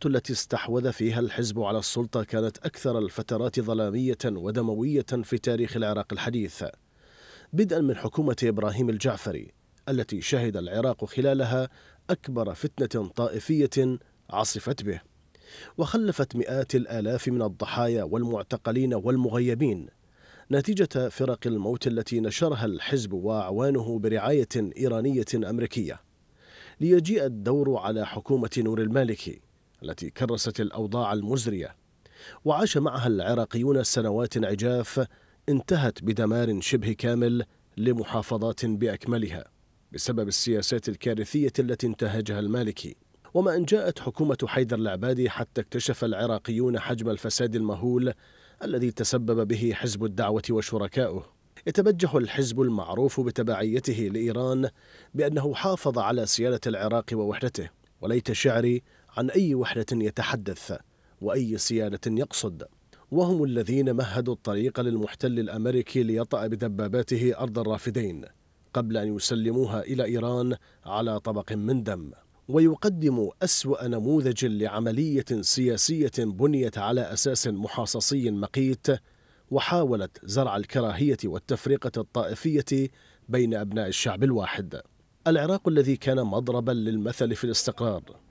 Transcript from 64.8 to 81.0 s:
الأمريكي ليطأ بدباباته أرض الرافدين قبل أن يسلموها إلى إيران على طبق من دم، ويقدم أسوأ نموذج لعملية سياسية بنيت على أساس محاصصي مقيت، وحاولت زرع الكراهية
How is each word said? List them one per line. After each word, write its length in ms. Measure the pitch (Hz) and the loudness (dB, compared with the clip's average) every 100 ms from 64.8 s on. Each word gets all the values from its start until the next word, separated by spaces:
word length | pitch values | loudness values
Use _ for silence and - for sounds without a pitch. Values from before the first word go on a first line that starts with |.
| 120 113 104 - 131 117 | 0 0 -2 -2 -2 0
الأمريكي 640 | 110 107 113 127 117 131 | -2 -2 0 0 0 0
ليطأ 440 | 113 113 117 120 110 | 2 0 0 -2 -2
بدباباته 880 | 110 117 101 104 120 117 123 123 - | -2 -4 -2 0 0 0 2 2 2
أرض 200 | 123 110 | -2 -2
الرافدين 680 | 107 107 - 107 107 80 - _ _ _ _ | -2 -2 -2 -2 -4 -6 -12 _ _ _ _
قبل 240 | - 117 113 | -4 -2 -2
أن 180 | 107 104 | -2 -2
يسلموها 640 | - 117 113 120 123 107 | -2 0 0 2 0 -2
إلى 220 | - 131 | -2 -2
إيران 520 | 113 120 117 123 123 120 - _ - | 0 0 0 0 0 -2 -8 _ -6
على 340 | 101 117 107 | -2 -2 -2
طبق 320 | 113 104 98 | -4 -6 -4
من 320 | 107 107 131 | -4 0 0
دم، 280 | 107 92 76 - _ _ - | -2 -6 -8 -16 _ _ 0
ويقدم 800 | 147 160 151 214 180 156 123 101 - | 6 6 6 0 2 2 2 0 -2
أسوأ 440 | 185 - 135 139 123 | -2 0 0 -2 0
نموذج 580 | 117 117 156 131 117 127 | -2 2 2 2 0 0
لعملية 800 | 104 107 104 117 113 156 139 - 113 | 0 0 0 0 0 2 0 0 -2
سياسية 720 | 92 - 127 113 - 160 139 - | 0 2 2 2 0 2 0 0
بنيت 600 | 113 95 143 143 120 110 | -2 2 2 4 0 -2
على 240 | 101 123 | 0 0
أساس 460 | 123 110 143 123 120 | 0 0 0 0 -2
محاصصي 840 | 101 104 - 110 113 - 143 117 | -2 -4 -4 -4 -2 0 0 0
مقيت، 560 | 104 101 135 131 127 - 131 - _ _ _ _ | 0 -2 0 0 2 2 0 -2 _ _ _ _
وحاولت 680 | 135 - 175 147 113 95 - | -2 2 2 2 2 -2 -8
زرع 340 | - 110 127 101 | -4 0 0 -2
الكراهية 600 | 101 135 117 87 | -2 0 0 2